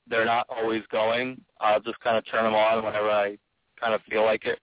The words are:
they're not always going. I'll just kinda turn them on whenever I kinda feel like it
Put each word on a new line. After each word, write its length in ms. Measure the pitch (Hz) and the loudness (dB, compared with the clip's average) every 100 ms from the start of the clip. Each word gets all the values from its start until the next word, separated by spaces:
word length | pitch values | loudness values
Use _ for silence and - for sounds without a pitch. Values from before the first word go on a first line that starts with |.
| - | -4
they're 180 | 117 | -2
not 220 | 113 117 120 | 0 0 -2
always 320 | 123 113 113 101 | -4 -2 -4 -4
going. 500 | 110 110 117 127 131 - - | -2 0 0 -4 -8 -18 -4
I'll 200 | 110 107 | 2 2
just 200 | 110 110 | 0 -6
kinda 180 | - 113 | -2 -2
turn 220 | - 117 | -2 0
them 100 | 113 | 2
on 300 | 110 110 113 | 2 2 2
whenever 260 | 110 104 107 | 0 -2 0
I 280 | 104 101 104 _ _ _ _ | 0 0 -4 _ _ _ _
kinda 180 | 117 107 - | -4 -4 -2
feel 140 | 107 | 0
like 200 | 110 110 | 2 0
it 140 | - 117 | -2 -6